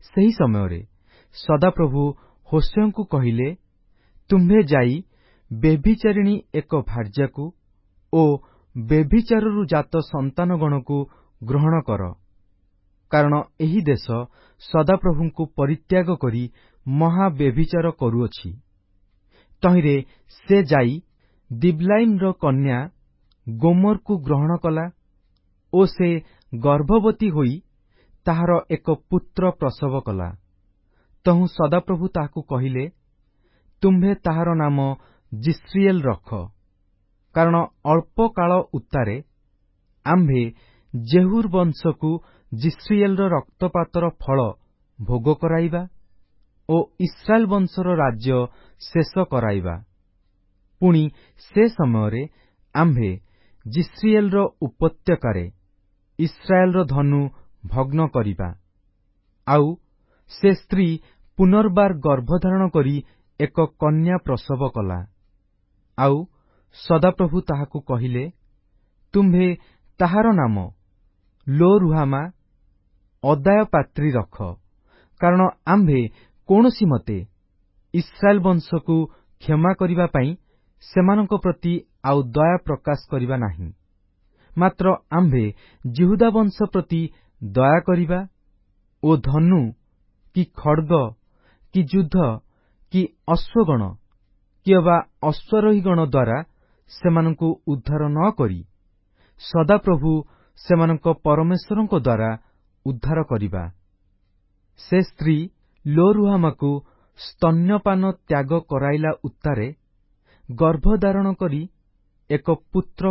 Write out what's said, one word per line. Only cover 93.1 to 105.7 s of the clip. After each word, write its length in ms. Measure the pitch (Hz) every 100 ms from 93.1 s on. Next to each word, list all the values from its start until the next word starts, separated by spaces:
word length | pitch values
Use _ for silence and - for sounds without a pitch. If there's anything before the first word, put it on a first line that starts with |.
| _
ଅଶ୍ୱଗଣ 580 | - 170 - 233 190 131 98 95 _ _ _ _ _ _ -
କି 40 |
ଅବା 240 | 190 165 170 - _
ଅଶ୍ୱାରୋହୀଗଣ 800 | 151 147 - 220 214 208 185 175
ଦ୍ୱାରା 360 | 156 135 117 117 165 _ _ _ _
ସେମାନଙ୍କୁ 560 | - 180 165 165 156 165 165
ଉଦ୍ଧାର 380 | - 143 - 147
ନ 260 | 147 147 190
କରି 280 | 214 120 90 85 _ _ _ _ _ _ _
ସଦାପ୍ରଭୁ 720 | - 170 156 208 202 170 156 156 147 _ _ _
ସେମାନଙ୍କ 480 | - 175 165 160 170 156
ପରମେଶ୍ୱରଙ୍କ 760 | 156 147 165 180 - 214 214 185
ଦ୍ୱାରା 340 | 123 113 110 113 _ _ _ _ 135
ଉଦ୍ଧାର 320 | 127 131 160
କରିବା।" 380 | 156 113 101 95 85 - _ _ _ _ _ _ _ _ _ _
ସେ 180 | - 180
ସ୍ତ୍ରୀ 360 | 185 _ 151 151 175 _ _